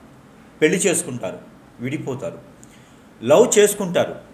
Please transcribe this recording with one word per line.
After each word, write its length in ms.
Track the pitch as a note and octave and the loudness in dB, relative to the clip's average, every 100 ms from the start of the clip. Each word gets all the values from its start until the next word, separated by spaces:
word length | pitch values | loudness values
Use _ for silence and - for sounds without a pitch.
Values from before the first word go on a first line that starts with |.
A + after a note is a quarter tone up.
| - - - - - - | -20 -20 -20 -20 -20 0
పెళ్లి 160 | D#3 F#3 | 2 2
చేసుకుంటారు, 600 | F#3+ E3 - B2 F#2+ D#2+ - - - - | 0 -2 -4 -8 -10 -12 -18 -20 -20 -12
విడిపోతారు. 580 | B2 D#3 C#3 B2+ E2+ - - - - - - - - - | -8 -8 -8 -8 -10 -12 -18 -20 -20 -20 -20 -20 -20 -8
లవ్ 340 | A2+ E3 A#3+ G#3 | 2 4 6 4
చేసుకుంటారు, 560 | G#3 G#3 F#3 E3 A2 - - | 2 2 -4 -2 -2 -6 -14